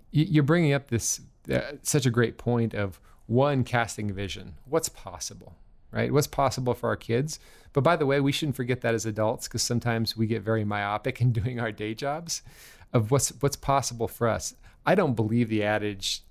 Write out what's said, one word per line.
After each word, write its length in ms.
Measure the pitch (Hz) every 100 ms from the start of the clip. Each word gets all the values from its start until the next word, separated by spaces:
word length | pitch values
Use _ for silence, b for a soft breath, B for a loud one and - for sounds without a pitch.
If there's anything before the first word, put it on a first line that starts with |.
| -
you're 320 | 139 170 151
bringing 320 | 135 175 156
up 140 | 139 -
this, 340 | 113 - - - _ -
uh, 220 | 131 123 143
such 220 | - 151
a 60 | 127
great 260 | 117 117 -
point 380 | - 120 113
of, 260 | 104 101 - b b -
one, 380 | 117 143 139
casting 480 | 117 123 117 - 104
vision. 420 | 95 98 101 98 73
What's 240 | - 156 -
possible, 680 | - 98 87 - - - - - - -
right? 220 | 113 120
What's 140 | 135 139
possible 460 | - 139 - 123
for 160 | 120 113
our 80 | 104
kids? 420 | - 117 151 - B B B
But 80 | 143
by 140 | 139 170
the 100 | 135
way, 140 | 139
we 120 | 139
shouldn't 240 | 143 151 120
forget 240 | 123 123
that 140 | 117
as 100 | 113
adults, 420 | 113 104 110 123 -
'cause 140 | 117
sometimes 540 | - 120 120 113 110 110
we 100 | 110
get 160 | 110
very 220 | 101 110
myopic 560 | 104 104 101 107 135 -
in 120 | 123
<laughs> 80 | 113
doing 200 | 117 120
our 100 | 117
day 220 | - 107
jobs 480 | 113 139 156 170 - - B B B B
of 160 | 123 107
what's, 180 | 139 - -
what's 160 | 139 -
possible 520 | - 139 - 117 113
for 200 | - 117
us. 260 | 104 - - b b -
I 80 |
don't 200 | 185 165
believe 360 | 113 107 117 113
the 140 | 110
adage 580 | 104 107 104 98 - - -